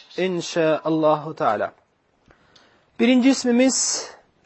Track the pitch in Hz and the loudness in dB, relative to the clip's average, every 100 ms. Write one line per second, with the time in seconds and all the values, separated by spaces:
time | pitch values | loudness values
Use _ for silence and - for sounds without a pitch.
0 | - - 185 175 - 175 156 151 156 160 | -14 -6 -4 -4 -4 -2 0 0 -2 0
1 | 151 151 156 151 143 104 90 - _ _ | 2 0 -2 -4 -2 -2 -4 -8 _ _
2 | _ _ _ _ _ _ _ _ _ - | _ _ _ _ _ _ _ _ _ -2
3 | 233 254 254 254 247 240 262 - - - | 2 4 4 2 2 2 2 0 -4 -6
4 | - - _ _ | -10 -18 _ _